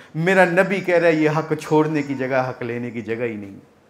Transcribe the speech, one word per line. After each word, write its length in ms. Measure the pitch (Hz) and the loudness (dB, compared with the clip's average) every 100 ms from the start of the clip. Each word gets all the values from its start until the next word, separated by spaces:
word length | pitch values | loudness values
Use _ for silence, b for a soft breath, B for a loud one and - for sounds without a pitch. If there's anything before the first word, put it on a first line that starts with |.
| B 156 | B -4
मेरा 300 | 170 190 180 | 2 4 4
नबी 360 | 180 180 190 | 4 2 0
कह 160 | 180 170 | 0 2
रहा 100 | 165 | 4
है 140 | 156 | 4
ये 60 | 151 | 2
हक 300 | 156 151 151 | 0 -2 -6
छोड़ने 420 | - 156 151 151 | 2 2 2 -2
की 120 | 139 127 | -4 -4
जगह, 260 | 131 135 | -2 0
हक 220 | 127 123 | -2 -6
लेने 280 | 120 120 120 | -6 -6 -6
की 100 | 117 | -8
जगह 240 | 107 113 120 | -6 -4 -4
ही 120 | 107 | -6
नहीं। 180 | 101 98 - _ | -12 -18 -20 _